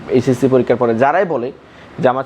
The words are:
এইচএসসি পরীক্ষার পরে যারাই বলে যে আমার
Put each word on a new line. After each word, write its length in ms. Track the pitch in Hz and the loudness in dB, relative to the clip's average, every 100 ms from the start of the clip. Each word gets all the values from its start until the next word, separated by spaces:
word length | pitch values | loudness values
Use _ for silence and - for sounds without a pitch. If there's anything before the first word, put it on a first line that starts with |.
| - | -2
এইচএসসি 380 | 127 127 127 139 | 0 0 0 2
পরীক্ষার 300 | 127 120 117 | 2 2 0
পরে 180 | 120 113 | 0 2
যারাই 300 | 135 160 196 | 0 0 0
বলে 260 | 147 120 - - - - - | -4 -6 -10 -20 -20 -18 -4
যে 100 | 127 | -2
আমার 140 | 127 | -2